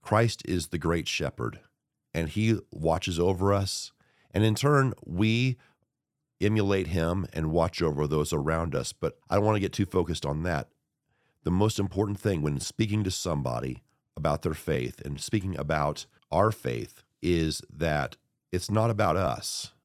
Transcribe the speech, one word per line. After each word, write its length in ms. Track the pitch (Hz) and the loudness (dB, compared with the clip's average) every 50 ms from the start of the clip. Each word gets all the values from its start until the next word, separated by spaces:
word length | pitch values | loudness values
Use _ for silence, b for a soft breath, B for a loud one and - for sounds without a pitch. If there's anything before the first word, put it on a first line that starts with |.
Christ 420 | _ - - 104 117 117 - - - | _ 2 4 4 4 4 0 -4 -4
is 220 | - 92 90 80 - | -2 -2 -2 -2 -2
the 100 | - 82 | -6 -2
great 300 | - 82 85 85 80 - | 0 2 0 0 0 -4
shepherd, 540 | - - 80 71 - - 58 - - - _ _ _ _ _ _ _ _ _ _ _ | -4 -2 -2 -4 -4 -4 -6 -6 -6 -8 _ _ _ _ _ _ _ _ _ _ _
and 160 | 80 82 76 | -2 -2 -2
he 300 | - 104 110 113 113 92 - _ | 0 0 2 2 2 2 0 _
watches 480 | - - 76 82 80 82 - - 87 82 | -10 -2 2 2 2 2 0 -2 0 2
over 340 | 87 92 95 87 95 101 101 | 2 2 2 2 2 2 4
us. 380 | 101 98 95 - - - - _ b b b b b b b | 4 2 -2 -4 -8 -10 -12 _ b b b b b b b
And 120 | b 92 110 | b 2 4
in 100 | 110 110 | 4 4
turn, 400 | 107 - 143 147 139 135 131 - - - | 4 4 4 6 6 4 2 0 -6 -10
we 540 | - 80 87 110 110 113 117 127 131 123 b b b b b _ _ _ _ _ _ _ _ _ _ _ _ | -8 0 2 2 4 4 2 2 0 0 b b b b b _ _ _ _ _ _ _ _ _ _ _ _
emulate 480 | 90 104 110 110 101 98 98 95 92 - | 0 2 2 4 2 2 2 2 0 0
him 380 | 85 90 82 82 87 98 87 - - | 0 0 2 2 0 0 -2 -4 -4
and 180 | 76 80 78 | -4 -2 0
watch 300 | 78 85 82 85 - - | 2 2 2 2 0 0
over 240 | 87 80 73 71 76 | 0 0 0 0 0
those 260 | 71 76 76 73 - | 0 2 0 0 0
around 440 | - 76 71 76 80 82 82 82 - | -2 -2 0 0 0 0 -2 -2 -2
us. 180 | - - - - | -4 -4 -6 -8
But 240 | _ - 80 - _ _ _ | _ -6 -6 -6 _ _ _
I 60 | - | 0
don't 100 | 101 104 | 2 2
want 100 | 107 107 | 2 2
to 60 | 107 | 2
get 120 | 98 95 - | 0 -2 0
too 120 | - 101 | -2 -2
focused 400 | - - 92 85 85 85 - - | 0 0 -2 0 0 -4 -4 -2
on 180 | 71 71 78 80 | -4 -4 -2 -2
that. 260 | 90 82 71 - _ _ _ _ _ _ _ _ _ _ _ _ _ _ _ _ | -2 -2 -2 -4 _ _ _ _ _ _ _ _ _ _ _ _ _ _ _ _
The 60 | 87 | 0
most 300 | 87 92 104 110 104 - | 2 4 4 2 2 0
important 400 | 101 95 - 95 107 101 101 95 | -2 -2 0 -2 -2 -2 -2 -2
thing 240 | - 107 98 80 73 | -2 0 0 0 0
when 160 | 76 73 69 | -2 -2 -2
speaking 440 | - - - - - 107 101 107 104 | -6 -8 -4 -2 -2 0 0 0 0
to 60 | 92 | -2
somebody 760 | 90 - - 92 80 73 67 64 60 60 64 65 64 - _ _ _ _ _ _ _ | -2 -4 -4 -2 -2 -2 -2 -4 -4 -4 -6 -6 -8 -10 _ _ _ _ _ _ _
about 280 | - 76 80 73 - - | -4 0 0 0 0 -2
their 100 | 85 78 | -4 -4
faith 480 | 76 - - 78 71 62 62 64 - | -4 -2 -2 -2 -2 -2 -4 -8 -10
and 180 | - 71 71 71 | -10 -10 -8 -8
speaking 380 | - - - 110 92 98 90 69 | -6 -4 -4 -2 -2 -4 -6 -6
about 480 | 71 73 78 76 73 73 76 - - b b b b b | -2 -2 0 0 0 0 -2 -6 -12 b b b b b
our 200 | - 85 101 110 | 2 4 4 4
faith 520 | 110 - - 65 60 58 - - - - _ _ _ _ | 2 0 -4 -6 -4 -4 -8 -10 -14 -20 _ _ _ _
is 420 | - 87 87 82 80 80 78 - - _ | 0 2 2 2 2 0 -2 -4 -8 _
that 460 | - 73 80 82 76 73 67 - - _ _ _ _ _ _ _ | -8 -4 -2 0 0 0 -2 -4 -8 _ _ _ _ _ _ _
it's 180 | - 90 - - | -6 -6 -4 0
not 220 | 104 110 110 117 | 0 2 2 2
about 240 | 113 104 110 87 80 | 2 2 2 2 2
us. 580 | 92 95 73 58 - - - - - - - _ _ _ | 2 0 0 -2 -4 -6 -8 -8 -8 -10 -12 _ _ _